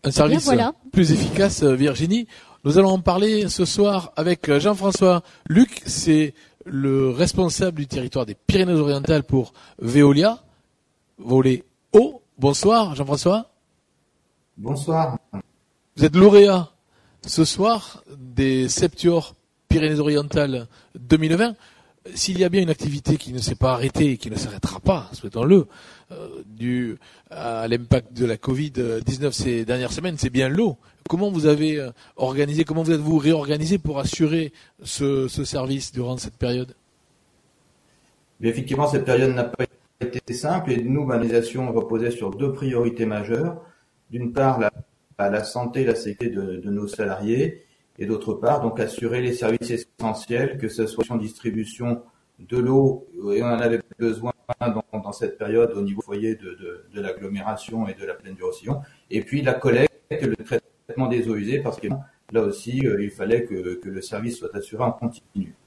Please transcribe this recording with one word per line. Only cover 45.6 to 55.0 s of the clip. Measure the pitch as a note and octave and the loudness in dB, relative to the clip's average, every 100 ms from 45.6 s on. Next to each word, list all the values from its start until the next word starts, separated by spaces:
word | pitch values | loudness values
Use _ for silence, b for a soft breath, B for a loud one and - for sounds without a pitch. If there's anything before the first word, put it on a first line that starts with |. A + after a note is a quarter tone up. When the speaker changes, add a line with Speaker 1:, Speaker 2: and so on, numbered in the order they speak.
| B2 C3+ | -6 -2
Speaker 3:
et | |
la | B2 | 0
sécurité | A2+ G#2+ G2+ A#2+ | -2 -4 -8 -6
de, | G2+ G2 F2+ | -6 -8 -8
de | F#2 | -6
nos | G2+ G#2 | -6 -8
salariés | - G2+ F#2+ G2+ A#2+ E3 - b b b - | -6 -6 -4 -2 0 -2 -4 b b b -12
et | G2+ | -6
d'autre | G#2+ - | -6 -4
part, | G#2 A2+ C#3+ | -2 0 0
donc, | A#2 - | -2 -4
assurer | - - A#2 B2 | -6 -4 -4 -2
les | B2 | -4
services | A#2+ A#2 A#2 A#2+ A#2 - _ | -2 -2 -2 -4 -8 -8 _
essentiels, | A2+ G#2+ - A#2+ C3+ - | -6 -6 -6 -4 -4 -4
que | A2 | -8
ce | - A2 | -4 -6
soit | - A2 | -4 -4
en | A#2+ | -4
distribution | G#2+ - A#2 G#2+ G#2+ - A#2+ A#2+ b b b _ | -8 -8 -6 -6 -8 -8 -6 -6 b b b _
de | F2+ B2 | -6 -2
l'eau, | B2 C3+ C3+ C3 - - G2+ | 2 4 2 0 -10 -12 -4
et | G#2 | -2
on | A#2+ | 0
en | A#2 | 0
avait | A#2+ A2+ - - | 0 -2 -6 -4
besoin | A#2 A2+ A#2+ - - A#2+ | -4 -4 -8 -10 -10 -6
dans, | A#2+ A2 - | -4 -4 -6
dans | A2 | -10